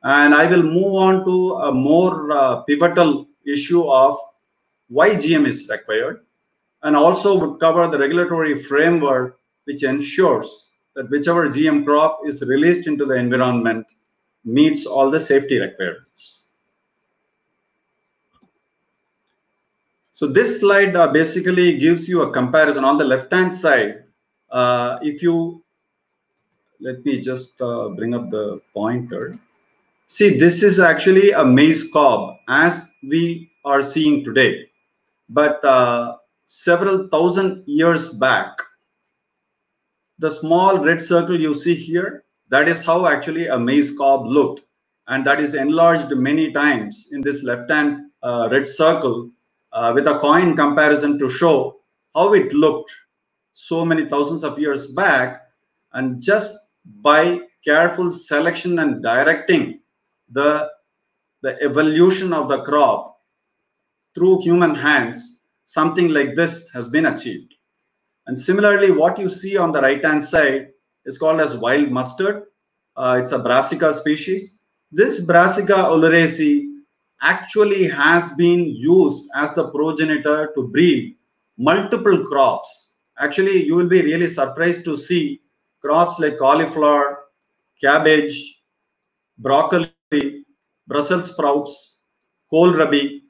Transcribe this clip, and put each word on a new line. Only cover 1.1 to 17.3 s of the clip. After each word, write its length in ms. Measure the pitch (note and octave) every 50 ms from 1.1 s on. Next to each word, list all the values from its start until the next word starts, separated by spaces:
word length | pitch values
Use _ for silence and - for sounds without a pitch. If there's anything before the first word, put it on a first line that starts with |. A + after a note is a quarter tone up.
| F#3+ F#3 F#3
to 280 | F#3 F3+ F#3 F3+ F#3 F3+
a 160 | - D#3+ D3
more, 600 | C3+ B2+ C3 C#3 D#3 E3+ F#3 F#3 E3 D#3+ D3+ D3
uh, 300 | D3+ C#3+ C3+ C3 A#2+ A2+
pivotal 640 | - - D3 D3 E3 F3 E3+ - E3+ D#3+ C#3+ B2 - _ _ _ _
issue 380 | C#3+ C#3+ C#3+ C#3+ - F3 F3 E3+
of 340 | D3 C3+ C3 C3 C#3+ C#3 - - - _ _ _ _ _ _ _ _ _ _ _ _
why 280 | A#2+ C3+ E3 G#3 G#3+
G 200 | F3 C#3+ D#3 E3
M 100 | D#3 D3
is 240 | B2+ G#2+ - - -
required, 560 | B2 G#2+ - - A2 A2 A#2+ C#3+ - - _ _ _ _ _ _ _ _ _ _ _ _ -
and 120 | D3+ D3
also 420 | D3 D3 E3 F#3 F#3+ - G3+ G3 F#3
would 220 | F3 D3 C#3+ -
cover 300 | D#3+ E3 D#3+ F3 E3+ E3
the 100 | D3+ C#3
regulatory 560 | C#3 C#3 D#3+ F3 F3 F3 F3 E3 D#3+ D#3 C#3+
framework 840 | C3 B2+ - C#3 C#3+ D#3 E3 F3 E3+ D3 C#3 C3+ B2+ B2+ B2+ B2+ _ _ _ _ _ _
which 180 | - C#3+ C#3+ C#3+
ensures 840 | C3 C3 C#3+ C#3+ C#3+ - - F#3+ E3+ C3 G#2+ A2 - - - - _ _ _ _ _ _
that 140 | C#3 C3 A#2
whichever 400 | C3+ D3 C#3+ E3 E3+ F3 E3 C#3+
G 180 | A2+ C3+ D3+ D#3
M 160 | D3+ C#3+ C#3+
crop 380 | C#3+ D3 D3 D#3 D#3 D#3 - -
is 160 | D3+ C3+ B2 C3+ A#2+
released 400 | C3 C#3+ D3+ E3+ F3 F3 F3 D#3+
into 180 | D3+ C#3+ C#3+
the 100 | C3+ C3
environment 680 | B2+ B2 B2 B2 B2+ B2+ B2+ B2 A#2+ A#2 A#2 A2+ A2 A2 _ _ _ _ _ _ _ _ _ _ _ _
meets 400 | A#2 A2+ C3+ D3+ D#3+ D3+ D3 -
all 260 | - - C3+ C3+ C3+
the 80 | C#3+ D#3
safety 400 | D#3 - C#3 C#3 C#3 C3+ C#3 A2+
requirements. 880 | G2 F#2 - - F#2+ F2 E2 - _ _ _ - - - - - _ _ _ _ _ _ _ _ _ _ _ _ _ _ _ _ _ _